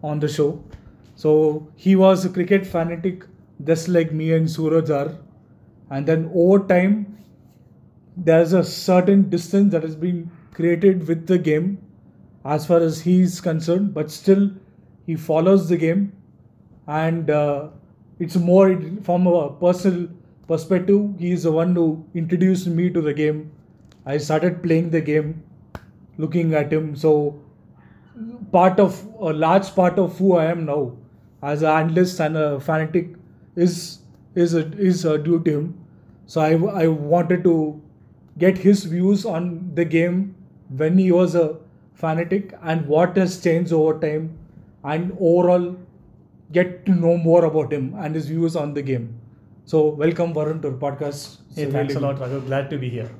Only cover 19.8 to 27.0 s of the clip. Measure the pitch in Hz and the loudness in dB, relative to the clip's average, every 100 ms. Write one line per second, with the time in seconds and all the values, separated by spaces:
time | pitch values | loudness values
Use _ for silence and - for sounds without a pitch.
19.8 | 196 175 170 - _ _ - 160 160 185 | 0 -2 -6 -12 _ _ -6 -4 0 -2
20.8 | 180 202 208 185 175 180 160 160 175 175 | 2 2 2 -4 -4 -2 0 0 0 2
21.8 | 165 160 - 170 165 175 185 185 175 170 | 0 -2 -8 -8 -4 2 2 2 -2 -2
22.8 | 180 175 151 143 151 151 151 - _ _ | 0 -2 -4 -2 -2 -2 -8 -20 _ _
23.8 | - _ - 147 - 156 175 175 170 165 | -20 _ -6 -6 -2 0 0 -2 0 0
24.8 | 170 160 151 151 151 160 - - - - | 2 -2 0 -2 -2 -8 -14 -20 -20 -20
25.8 | - - - - 156 170 165 156 147 156 | -20 -20 -20 -8 -4 -2 0 0 0 -2
26.8 | 156 139 | -4 -2